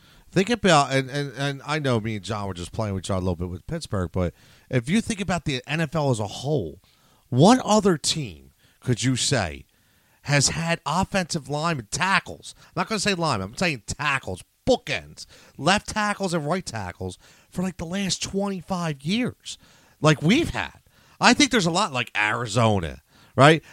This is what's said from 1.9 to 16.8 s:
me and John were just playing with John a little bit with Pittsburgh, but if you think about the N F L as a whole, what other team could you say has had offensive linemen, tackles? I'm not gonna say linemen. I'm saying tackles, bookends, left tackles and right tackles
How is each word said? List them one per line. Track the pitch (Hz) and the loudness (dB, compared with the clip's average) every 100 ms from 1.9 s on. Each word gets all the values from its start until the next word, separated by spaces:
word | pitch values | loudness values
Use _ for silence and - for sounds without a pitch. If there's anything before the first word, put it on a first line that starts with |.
| 120 | 0
me | 107 107 | 0 -6
and | |
John | 90 107 101 | -6 -6 -6
were | |
just | 87 85 | -6 -8
playing | - 107 | -4 -4
with | 95 | -4
John | - 95 | -2 -2
a | |
little | 92 82 | -2 -2
bit | 90 | -4
with | 87 - | -8 -8
Pittsburgh, | 165 - 101 87 | -10 -6 -4 -2
but | 92 87 - - - - | -2 -2 -4 -20 -20 -4
if | 127 120 | -4 0
you | 220 | 0
think | - 196 | 0 -4
about | 175 175 - | -2 -4 -2
the | 131 - | -6 -4
N | 156 | -4
F | 160 165 | -2 0
L | 143 | 0
as | 113 | 0
a | 101 | -2
whole, | - 131 151 82 - _ _ _ _ - | -6 -4 -2 -4 -10 _ _ _ _ -2
what | 123 175 254 | 6 8 8
other | 185 214 196 165 | 4 2 4 2
team | - 160 123 76 65 _ _ _ | -2 -4 -6 -12 -20 _ _ _
could | - 120 | -4 -2
you | 127 127 | 0 0
say | - 131 87 69 - _ _ _ _ _ | 0 0 -2 -6 -16 _ _ _ _ _
has | - 143 - | 0 2 2
had | 151 165 170 - | 0 -2 -4 -2
offensive | 165 190 196 175 170 127 | -2 0 -2 -2 -6 -6
linemen, | 143 165 156 104 | -4 -2 -4 -6
tackles? | - 185 185 - 82 - - | -2 0 0 0 -12 -16 -20
I'm | - - | -10 -6
not | 185 | -4
gonna | 214 | -2
say | 208 | -2
linemen. | 180 160 110 95 | 0 0 -2 -4
I'm | 120 | -2
saying | 180 131 - | -2 -2 -8
tackles, | - 147 135 - 92 - _ - | -6 -4 -4 -4 -10 -12 _ 0
bookends, | 247 - 110 73 - - - - - | 0 0 -6 -8 -18 -20 -20 -20 -4
left | 147 202 - | 0 0 0
tackles | 214 208 202 196 | -4 -2 -2 -2
and | 170 147 | -2 -2
right | 185 - | -4 -6
tackles | 113 | -8